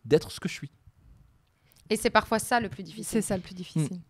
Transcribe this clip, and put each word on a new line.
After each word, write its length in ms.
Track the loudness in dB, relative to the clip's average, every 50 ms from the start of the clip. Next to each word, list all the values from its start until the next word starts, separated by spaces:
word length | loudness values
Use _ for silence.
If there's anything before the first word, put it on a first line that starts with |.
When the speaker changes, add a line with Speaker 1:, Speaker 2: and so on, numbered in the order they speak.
| 0
Speaker 1:
d'être 260 | 4 4 4 4 2
ce 80 | -8 -8
que 100 | -6 -6
je 40 | -6
suis. 180 | -8 -12 -14 _ _ _ -20 -20 _ -20 -20 -20 -20 -20 _ _ _ _ _ _ _ _ _ _ _ -6 -4
Speaker 2:
Et 60 | -2
c'est 140 | 0 2 4
parfois 300 | 4 4 4 4 2 0
ça 200 | 2 2 2 2
le 100 | 2 0
plus 140 | -6 -10 -12
difficile. 220 | -12 -10 -10 -4
Speaker 3:
C'est 160 | -2 0 0
ça 140 | 2 0 0 -2
le 60 | -4
plus 100 | -6 -10
difficile. 440 | -12 -10 -4 0 0 0 0 -2 -8 -12 -16